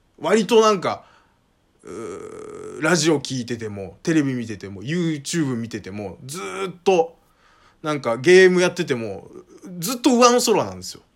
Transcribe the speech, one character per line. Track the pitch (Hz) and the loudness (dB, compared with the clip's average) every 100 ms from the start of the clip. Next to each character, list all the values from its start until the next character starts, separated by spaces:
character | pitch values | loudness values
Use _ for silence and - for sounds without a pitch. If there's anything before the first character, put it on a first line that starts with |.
| _ _ | _ _
割 | 151 214 185 | 2 2 6
と | 226 | 6
な | 214 | 6
ん | 202 | 4
か、 | 139 104 - _ _ _ _ _ _ _ | -2 -6 -10 _ _ _ _ _ _ _
う | - | -16
ー、 | 87 107 90 87 82 80 90 90 95 | -14 -12 -12 -14 -16 -16 -16 -16 -6
ラ | 151 170 | 0 2
ジ | 151 | 2
オ | 147 | 0
聞 | - 135 | -2 -8
い | 113 | -8
て | 117 | -8
て | 110 | -8
も、 | 101 95 92 | -10 -12 -8
テ | - | 0
レ | 160 | 0
ビ | 139 | 0
見 | 127 110 | -2 -8
て | 101 | -10
て | 98 | -12
も、 | 98 | -12
YouTube | 110 170 165 151 139 175 139 120 | -8 -4 -4 -4 -6 -4 -2 -4
見 | 113 | -6
て | 110 | -10
て | - | -10
も、 | 104 104 85 131 | -10 -10 -12 -14
ず | 160 | -12
ー | 196 190 190 | -12 -8 -10
っ | 175 | -4
と、 | - 180 165 - _ _ _ _ _ _ | 2 2 2 -4 _ _ _ _ _ _
な | 156 | -6
ん | 147 | -4
か | 127 117 | -2 0
ゲ | 139 185 185 | 6 8 8
ー | |
ム | 180 | 6
や | 180 | 2
っ | |
て | 175 | 0
て | 151 123 | -4 -4
も、 | 110 95 - - - - - 180 | -4 -10 -14 -20 -20 -20 -18 -10
ず | 170 | -8
っ | 247 | -2
と | 277 240 | 2 6
上 | 247 | 6
の | 247 | 6
空 | 240 185 107 | 2 0 -2
な | |
ん | 92 | -8
で | |
す | 90 | -14
よ。 | - _ | -18 _